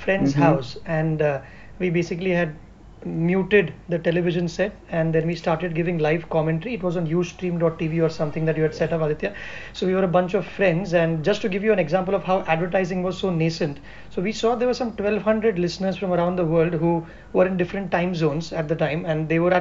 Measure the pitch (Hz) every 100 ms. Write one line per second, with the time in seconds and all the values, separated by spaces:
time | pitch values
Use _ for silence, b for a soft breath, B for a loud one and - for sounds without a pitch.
0 | - 190 139 143 165 135 127 - - 160
1 | 160 156 151 135 - B B - 180 170
2 | 165 175 190 175 160 151 - - - -
3 | 175 165 170 190 185 208 156 - - 170
4 | 170 170 175 170 175 - 185 - - 170
5 | 165 160 160 170 180 160 180 165 170 170
6 | 151 165 - 160 156 160 233 214 180 175
7 | 160 175 175 - 180 170 165 165 160 165
8 | 160 - 151 160 160 151 156 - 160 165
9 | 151 151 202 - B B B - 185 190
10 | 190 175 180 196 - - 196 165 196 170
11 | 165 160 151 208 220 190 214 196 147 185
12 | 185 196 170 190 185 160 180 190 175 185
13 | 185 - 196 165 165 160 156 143 B B
14 | B - 190 220 226 240 247 240 240 208
15 | 202 208 214 220 226 175 175 - 190 185
16 | 190 175 175 185 160 165 170 160 170 170
17 | 165 B B 185 185 185 175 196 185 175
18 | 180 170 160 151 165 165 156 160 151 160
19 | 180 156 156 165 175 180